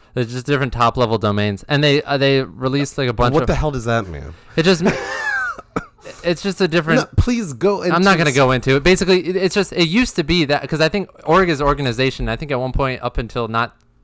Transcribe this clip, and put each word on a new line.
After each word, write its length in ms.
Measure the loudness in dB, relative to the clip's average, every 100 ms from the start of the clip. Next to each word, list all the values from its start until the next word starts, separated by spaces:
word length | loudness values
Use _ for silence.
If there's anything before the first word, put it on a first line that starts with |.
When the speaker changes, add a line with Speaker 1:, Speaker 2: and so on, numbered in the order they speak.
| -10
Speaker 1:
There's 180 | -6 -6
just 140 | -4 -2
different 260 | -2 0
top 240 | 2 2 2
level 200 | 0 0
domains, 460 | 0 0 -2 -2 -2
and 160 | 0
they, 180 | 2 2
uh, 140 | 0 0
they 240 | 2 2
released, 560 | -2 -4 -2 -2 -2 -2
like, 120 | -2
a 40 |
bunch 200 | 0 2
Speaker 2:
What 100 | 2
Speaker 1:
of 40 | 0
Speaker 2:
the 80 | 0
hell 160 | -2
does 140 | -2 -2
that 220 | -2 -2
mean? 260 | -10 -12 -16 -8 0
Speaker 1:
It 80 |
just, 180 | 2 2
Speaker 2:
<laughs> 1400 | 2 -2 -6 -6 -4 -4 -6 -10 -10 -12 -12 _ -20 -8
Speaker 1:
it's 180 | -4 -2
just 200 | -2 -2
a 60 | 0
different 340 | 0 2 0
Speaker 2:
No, 60 | 0 2
please 360 | 2 0 -4
go 280 | -2 0 0
into 140 | 0 2
Speaker 1:
I'm 60 |
not 100 | 4 4
gonna 80 | 2
Speaker 2:
this. 100 | 4
Speaker 1:
go 160 | 4
into 240 | 2 2 2
it. 80 |
Basically, 420 | 4 2 4 2 0
it, 80 | -2
it's 200 | 0 0
just, 180 | -2
it 140 | -2 0
used 280 | 2 0 0
to 80 |
be 220 | 0 2 2
that, 220 | 0 -2
'cause 120 | 0
I 80 | 0
think 200 | 0 -6 -6 2
org 220 | 4 4
is 120 | 2
organization. 680 | 0 0 -2 0 -2 -2 -4
I 60 | -4
think 160 | -4
at 80 | -4
one 120 | -2
point 300 | -2 -2 -2
up 140 | -6 -4
until 300 | -4 -4 -4
not 280 | -2 -4 _ _ _